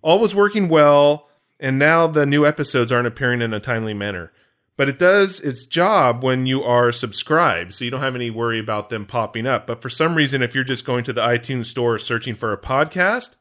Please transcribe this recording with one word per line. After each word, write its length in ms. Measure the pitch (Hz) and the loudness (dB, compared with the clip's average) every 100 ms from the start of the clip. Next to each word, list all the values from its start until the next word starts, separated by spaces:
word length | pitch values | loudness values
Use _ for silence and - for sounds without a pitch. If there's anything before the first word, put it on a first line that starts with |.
All 180 | 151 185 | 4 4
was 120 | 226 | 4
working 360 | 196 202 208 185 | 2 2 2 2
well, 600 | 160 147 143 147 151 _ _ _ _ | 6 6 6 4 2 _ _ _ _
and 220 | 139 135 | -4 2
now 260 | 147 165 165 | 4 4 4
the 180 | 151 | 2
new 220 | 143 147 147 | 2 4 2
episodes 460 | 151 143 127 117 | 2 -2 0 0
aren't 160 | 123 120 | 0 -2
appearing 340 | 117 127 120 | -2 -2 -2
in 100 | 117 | -2
a 60 | 107 | -4
timely 340 | 117 113 110 | -4 -6 -4
manner. 380 | 104 101 95 82 _ _ _ _ - | -6 -6 -8 -12 _ _ _ _ -4
But 120 | 139 | -4
it 120 | 135 | 2
does 400 | 180 202 196 185 | 4 4 2 -2
its 260 | 147 120 - | -6 -6 -6
job 560 | 165 185 208 131 120 | 0 2 4 2 2
when 240 | 131 127 131 | -2 0 0
you 160 | 131 | -2
are 300 | 120 120 120 | 0 2 2
subscribed, 840 | 120 120 - - 156 165 85 87 | 0 -6 -6 0 2 2 0 -6
so 100 | - | -8
you 60 | 120 | -8
don't 120 | 127 | -6
have 120 | 135 | -6
any 160 | 127 120 | -4 -8
worry 300 | 110 117 113 | -4 -4 -4
about 280 | 110 107 104 | -4 -6 -6
them 160 | 110 | -10
popping 440 | 101 120 107 113 123 | -6 -4 -4 -4 -4
up. 180 | 120 - | -4 -4
But 160 | 117 | -10
for 60 | 127 | -10
some 260 | - 160 | -2 0
reason, 280 | 165 143 135 | 2 0 0
if 120 | 120 | -2
you're 80 | 135 | -2
just 240 | 127 127 - | -4 -4 -2
going 160 | 123 | -4
to 100 | 120 | -2
the 140 | 117 117 | -2 0
iTunes 400 | 120 120 131 113 | 0 -2 -6 -6
store 320 | - 120 110 | -2 -2 -2
searching 380 | - 117 127 110 | -2 -6 -6 -6
for 160 | 113 | -6
a 40 | 98 | -6
podcast 760 | - 131 156 185 185 240 - _ | -2 -2 -2 0 -2 -2 -8 _